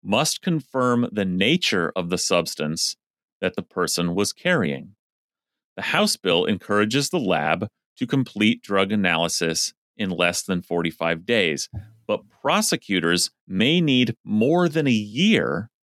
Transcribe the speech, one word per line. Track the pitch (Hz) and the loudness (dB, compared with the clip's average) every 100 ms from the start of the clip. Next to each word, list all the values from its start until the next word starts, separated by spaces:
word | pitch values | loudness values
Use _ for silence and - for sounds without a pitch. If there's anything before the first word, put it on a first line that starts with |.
must | 101 107 156 - | 0 0 0 -2
confirm | - 160 - 131 123 120 120 | -2 -2 -2 0 2 2 0
the | 104 95 | 0 0
nature | 90 104 175 - 98 82 92 | 2 2 2 2 0 0 -2
of | 85 | -2
the | 90 | -2
substance | - 90 82 - 76 82 - - _ _ _ _ | 2 0 0 -4 -4 -2 -4 -6 _ _ _ _
that | 95 - | -4 -4
the | |
person | - - 85 - 87 | -8 -4 -2 0 -2
was | 90 101 | 0 -2
carrying. | - 180 175 82 67 - _ _ _ _ _ _ _ _ - | -2 -2 0 0 -4 -10 _ _ _ _ _ _ _ _ -10
The | |
House | - 160 214 - | -2 0 0 0
bill | 95 87 87 | 0 2 2
encourages | 101 - 104 107 131 135 | -2 0 0 2 0 -2
the | 180 | -2
lab | 101 78 76 87 107 _ _ - | 0 0 0 -2 -4 _ _ -10
to | 123 | -2
complete | 139 123 104 107 117 | -2 -2 0 0 0
drug | - 98 98 | -2 0 0
analysis | 107 92 82 85 - 82 80 - _ _ - | 0 2 2 0 0 -2 -2 -4 _ _ -8
in | 98 | -6
less | 87 87 87 | 0 0 0
than | - 90 | -4 -4
forty-five | - 85 85 - 82 82 95 | -2 -2 -2 -2 -4 -4 -2
days, | 117 87 71 - - - - - | 0 0 -2 -8 -12 -16 -20 -6
but | 104 - | -6 -6
prosecutors | _ 139 185 220 165 - 95 82 87 - _ - | _ -2 0 0 -4 -2 0 2 0 -2 _ -8
may | 95 117 175 | 0 2 4
need | 160 127 120 113 | 4 2 2 -2
more | - 107 120 175 175 | -2 2 4 4 2
than | 156 143 | 2 2
a | |
year | 110 104 113 202 165 - 76 113 _ | 0 0 0 2 2 2 -2 -6 _